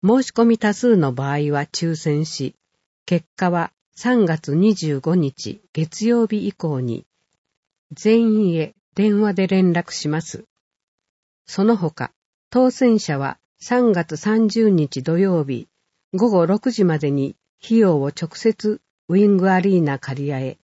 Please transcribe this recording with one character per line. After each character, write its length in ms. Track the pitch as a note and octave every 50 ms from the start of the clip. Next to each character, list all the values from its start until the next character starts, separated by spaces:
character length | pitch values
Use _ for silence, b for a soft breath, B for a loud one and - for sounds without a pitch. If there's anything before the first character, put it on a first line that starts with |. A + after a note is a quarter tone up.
| -
申 200 | F#3 A3+ C4 B3+
し 60 | -
込 160 | - - A#3
み 120 | A#3 A#3 A3
多 160 | - G#3 G#3
数 240 | - - B3 A#3 F#3+
の 160 | D3+ C3+ B2
場 180 | B2+ C3+ C#3
合 200 | C#3+ D3 D3 D3
は 140 | C#3+ C#3+ C#3+
抽 300 | - - - E3+ E3 E3
選 300 | D#3 - D#3+ D3 D3 D#3
し、 300 | D#3 - - C3+ C3+ - _ _ _ _ _ _ _ _ _ _
結 200 | - F3+ E3+ D#3+ _ _
果 140 | - F#3+ F3+
は 220 | F3 F3 E3 - _ _ _ _ _
三 300 | - - A#3+ B3+ A#3+ G#3+
月 300 | E3 D#3+ D#3 - - C#3+
二 200 | D#3+ F#3 A3 G#3+
十 240 | F#3 E3 D#3 D3 C3+
五 160 | C3 D#3+ E3+
日 460 | F#3 D#3 C#3 C3 _ - A2 - - _ _ _
月 340 | - D#3+ D#3+ - - G#3+ A3+
曜 200 | A#3+ A#3+ A3+ A3
日 200 | A3 G#3+ F#3 G3+
以 60 | F#3+
降 260 | _ - E3 D3 C3
に、 260 | B2+ A#2+ A2+ - - _ _ _ _ _ _ _ _ _ _ _ _ _ _ _ _ _
全 420 | D#3 - - G#3+ A3 A#3 A#3 A3+ G#3+
員 220 | G#3+ G#3+ F#3 E3
へ 200 | D#3+ D#3 D3+ _ _ _ _ _
電 260 | - G3+ G#3+ G#3 G3+
話 120 | G#3+ G#3 G3+
で 140 | F3 F#3+ F3+
連 260 | G3 F#3+ F#3 F3+ E3+
絡 180 | E3+ F3 -
し 160 | - - - D3+
ま 140 | D3 D#3+
す。 240 | E3 - - - A3 _ _ _ _ _ _ _ _ _ _ _ _ _ _ _ _ _ _ _ _
そ 180 | _ - - G3
の 120 | G#3+ A#3
他、 380 | G3+ F3+ D#3 - - B2+ - _ _ _ _ _ _ _ _
当 220 | - B3 B3+ B3+
選 280 | B3 - C4+ B3 A3+ G#3+
者 200 | - - D3+ C3+
は 200 | C#3 C3+ C#3 _ _ _ _ _
三 320 | - - A#3+ B3 B3 A#3
月 260 | G#3 F3 E3+ _ D#3 D3+
三 300 | - G#3 G#3+ A3 A3+ G#3+
十 220 | G#3+ A3+ A3+ G#3+
日 340 | G3 F3 D#3 C3+ - C#3 B2+
土 140 | D#3 D#3+ E3+
曜 260 | G3 G3 F3+ E3 D3
日、 240 | C3+ C3+ A#2 A2 _ _ _ _ _ _ _ _ _ -
午 160 | F#3 G#3 A#3+
後 160 | G#3 F#3 E3+
六 260 | E3 F#3+ G#3+ - C4
時 120 | A#3 - G3+
ま 140 | F3+ D#3+ D3+
で 140 | D3 C#3+
に 240 | C#3+ C#3 C3+ C#3 - _ _ _ _ _ -
費 160 | - A3+ A3+
用 220 | A3 F#3+ E3+ D3
を 60 | C3+ C#3+
直 280 | D3 - - D#3+ -
接 460 | - - A#3 G#3+ _ - G#3+ G#3+ - _ _ _ _ _ _
ウ 100 | F3 F#3+
イ 100 | G#3 G#3
ン 100 | G3+ F#3+
グ 140 | F3+ F#3+
ア 80 | F#3 F#3
リ 200 | F3+ G3+ G3 F3+
ー 40 | E3
ナ 160 | D3 C#3 C3
刈 300 | - - C3 C#3 C#3+ C#3+
谷 160 | C#3+ C3 C3
へ。 140 | C3 - _ _